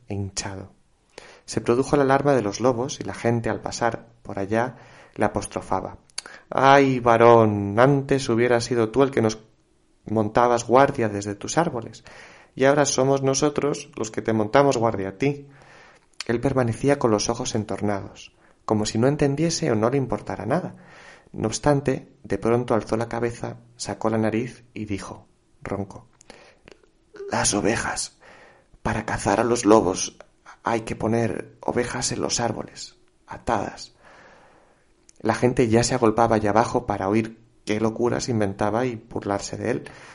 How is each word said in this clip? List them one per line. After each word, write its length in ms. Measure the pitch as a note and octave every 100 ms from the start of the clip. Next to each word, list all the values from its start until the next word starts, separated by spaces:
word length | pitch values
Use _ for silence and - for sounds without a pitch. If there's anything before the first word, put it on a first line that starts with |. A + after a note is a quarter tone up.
| -
e 60 |
hinchado. 580 | G2+ G2 - G#2 F#2+ F#2+ _ _ _ _ - - -
Se 160 | - -
produjo 360 | A2+ A#2+ C3+ D3
la 60 |
alarma 320 | C3+ C3+ C#3+
de 80 | C3+
los 180 | G2+ G2
lobos 400 | A#2 A#2 C3 -
y 40 |
la 100 | G#2
gente, 360 | F#2+ A#2 A#2 A2+
al 100 | G2+
pasar 480 | - - A#2 A2+ - _
por 160 | - G2+
allá, 380 | G2 G#2+ B2+ B2+ - - - -
le 80 |
apostrofaba: 760 | G#2 G#2 G2+ F#2+ F2+ F#2+ F#2+ - _ - - - -
"Ay, 520 | - C3+ C#3 C#3 C3
varón, 760 | A#2+ A#2 A#2 A#2 A2 G#2 G2+ G2+
antes 500 | C3 C#3+ C3+ C#3 C3
hubieras 360 | A2+ A#2+ A#2+
sido 260 | A#2 A#2+ A2
tú 120 | A#2
el 80 | C3+
que 120 | C3+
nos 160 | A2 - - _ _ _ _ _ -
montabas 600 | A2 G#2+ A#2 A#2+ A#2+ A#2
guardia 420 | A#2+ C#3 - A2+
desde 260 | G2+ G2+
tus 240 | G2+ A2 -
árboles, 460 | E3+ B2+ A2 - - - - - -
y 100 | -
ahora 200 | C3 D3
somos 380 | C#3 - C3+ C#3
nosotros 680 | C3+ C3+ D3+ D3 C#3+ D#3 - -
los 140 | A2
que 120 | -
te 100 | A2
montamos 440 | A2 G#2 C#3 C#3+ C3+
guardia 340 | A2+ G2+ F#2+
a 80 | F#2+
ti". 300 | C#3 C#3+ - - - - - - _ - -
Él 140 | A#2+
permanecía 580 | C3+ B2+ A#2+ A2 C3+ C#3
con 120 | B2+
los 180 | G#2+ -
ojos 260 | A#2+ B2
entornados, 840 | A2+ G2+ G2 G#2 G2+ G2 - - _ _ _
como 220 | - A2 G#2+
si 120 | A2
no 100 | B2
entendiese 640 | D3 D3 C#3+ E3 D#3+ D#3+
o 40 |
no 160 | A2 A2+
le 60 | C#3
importara 500 | B2 G#2 - G2 G2+
nada. 300 | D3+ C#3+ - - - - - _
No 140 | - A2
obstante, 680 | - - C#3+ C3+ C3 - _
de 160 | - G2
pronto 360 | A2 A#2+ B2+
alzó 220 | A#2 G2+ A2+
la 120 | A#2
cabeza, 500 | A#2 A#2 A#2 A#2 A#2 - -
sacó 340 | - G2+ A2
la 80 | A2+
nariz 460 | A2 A2 B2+ - -
y 100 | -
dijo, 420 | G#2 G2 - - - _ _ _
ronco: 440 | - G2 G2 - - _ - - - _ - - _ _ _ - -
"Las 240 | A2+ A#2
ovejas. 640 | G2+ G2 A2+ - - - _ - - - _ _ -
Para 220 | - A2
cazar 360 | - A2 - G2+
a 40 |
los 200 | A#2 A#2
lobos 520 | G2+ A2 F2+ F#2+ - - - _ - -
hay 200 | - A#2
que 140 | A2+ A2+
poner 600 | A2 A#2 A2+ - - -
ovejas 520 | - - B2 B2 B2
en 80 | A2+
los 200 | D2+ -
árboles, 560 | A#2 F2 - - - - _ _ -
atadas". 680 | - - A2+ F2+ - - _ - - - - _ _ _ _ _ _ _ _
La 140 | -
gente 340 | G#2+ B2 C3 A#2+
ya 160 | A2+
se 100 | A#2
agolpaba 420 | B2+ A2+ G#2+ A#2 A2
allá 140 | G#2+
abajo 360 | G2+ A#2+ B2+ -
para 220 | G2+ F#2+
oír 300 | G#2+ A2 - _ _
qué 140 | - G#2+
locura 420 | A2 A2 A#2 B2+
se 100 | -
inventaba 560 | A2+ G2+ G2 G#2 A2 B2+
y 100 | A2+
burlarse 600 | - - G2+ G2+ - G#2
de 140 | G#2
él, 200 | C#3 D3 - -